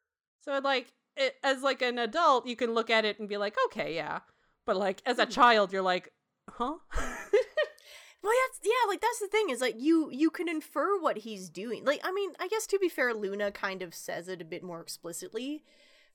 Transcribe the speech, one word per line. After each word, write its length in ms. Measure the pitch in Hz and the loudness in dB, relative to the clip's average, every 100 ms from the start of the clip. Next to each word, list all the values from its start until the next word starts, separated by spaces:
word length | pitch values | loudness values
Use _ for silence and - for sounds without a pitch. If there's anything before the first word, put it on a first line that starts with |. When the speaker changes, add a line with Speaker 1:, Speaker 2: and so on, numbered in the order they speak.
| _ _ _ _ | _ _ _ _
Speaker 1:
So, 180 | 294 277 | -6 -2
like, 240 | 269 269 269 _ _ - | 0 0 -2 _ _ -2
it, 200 | 262 - | -2 0
as, 180 | 269 262 | -2 0
like, 220 | 269 262 | 0 0
an 160 | 254 240 | 0 0
adult, 480 | 226 294 330 254 247 | -2 2 4 4 2
you 80 | 226 | -2
can 180 | 240 | 0
look 160 | 233 226 | 2 4
at 160 | 220 214 | 4 2
it 140 | 202 | -2
and 100 | 208 | -4
be 80 | 202 | -4
like, 180 | 208 339 508 | -2 0 0
"Okay, 260 | 196 147 160 | 0 -4 -4
yeah." 260 | 151 165 - _ _ _ - | -4 -6 -10 _ _ _ -2
But, 120 | 190 | 0
like, 260 | 196 190 - | 0 -2 -2
as 140 | 240 | 0
a 60 | 214 | 0
Speaker 2:
Hmm. 40 | |
Speaker 1:
child, 400 | 233 240 220 196 | 6 6 6 4
you're 120 | 190 | 2
like, 280 | 185 180 - _ _ _ - | 2 0 -2 _ _ _ -14
"Huh?" 280 | - 240 330 - | -6 -6 -6 -6
<laughs> 280 | - 254 - - 440 508 - 587 - - - - _ | -4 -4 -6 2 2 2 0 -4 -6 -20 -20 -20 _
Speaker 2:
Well, 120 | 392 480 523 | 0 2 2
that's, 100 | - 392 | 0 0
yeah, 240 | 494 415 | 2 2
like, 100 | 381 | 2
that's 200 | 440 466 | 0 -2
the 100 | 392 | 0
thing, 200 | 440 403 | 0 0
is, 120 | 240 | 0
like, 140 | 254 226 | -2 0
you, 300 | 285 330 294 | 4 4 2
you 180 | 254 311 | 0 0
can 200 | - 339 | 0 -4
infer 500 | 311 - 302 330 403 | -4 -4 -2 0 2
what 200 | 302 208 | 0 -2
he's 300 | 226 202 185 | -6 -10 -10
doing. 360 | 165 226 202 240 | -10 -8 -4 0
Like, 160 | 294 | 0
I 80 | 339 | -2
mean, 200 | 381 392 277 | -2 -4 -6
I 120 | 370 | -4
guess, 180 | 440 - | -4 -2
to 100 | 392 | 0
be 120 | 359 | 0
fair, 240 | 330 247 | 0 -2
Luna 360 | 220 202 202 202 | 0 -4 -2 -4
kind 320 | 202 202 185 | -4 -6 -6
of 140 | 180 - | -8 -10
says 320 | - 170 175 | -8 -8 -8
it 140 | 185 | -10
a 40 | 165 | -10
bit 160 | 175 | -12
more 200 | 180 170 | -10 -12
explicitly. 840 | 160 - 165 170 180 220 262 302 - _ _ _ _ | -12 -12 -10 -10 -10 -8 -8 -8 -12 _ _ _ _